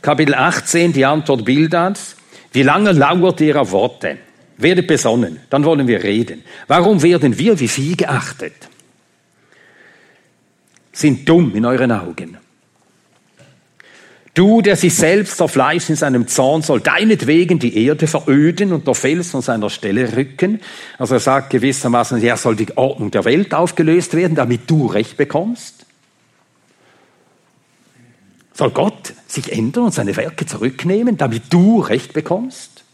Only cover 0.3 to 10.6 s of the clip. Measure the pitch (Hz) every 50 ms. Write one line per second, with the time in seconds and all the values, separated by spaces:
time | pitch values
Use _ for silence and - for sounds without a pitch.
0.3 | 143 127 135 165 - - - - - 170 170 175 151 135 131 135 151 156 151 156
1.3 | 139 123 107 113 131 147 160 160 175 170 170 190 202 - - - - - _ _
2.3 | - - - _ - 127 135 135 147 190 208 208 180 147 143 139 170 185 175 185
3.3 | 175 - 156 151 143 147 131 90 92 98 104 123 - - - 87 71 - - _
4.3 | _ _ _ _ _ - 110 160 180 180 170 170 160 127 - 117 110 120 113 85
5.3 | 78 - - _ - 139 147 165 165 143 135 120 113 92 90 101 101 110 117 -
6.3 | - - - - - - - _ 139 175 175 202 214 175 139 170 175 165 135 147
7.3 | 160 - 160 226 220 165 131 110 - - 135 151 180 - 185 - 139 120 - -
8.3 | - - - - - _ - - _ _ _ _ _ _ _ _ _ _ _ _
9.3 | _ _ _ _ _ _ _ _ _ _ - - _ _ _ _ _ _ _ _
10.3 | _ _ _ _ _ _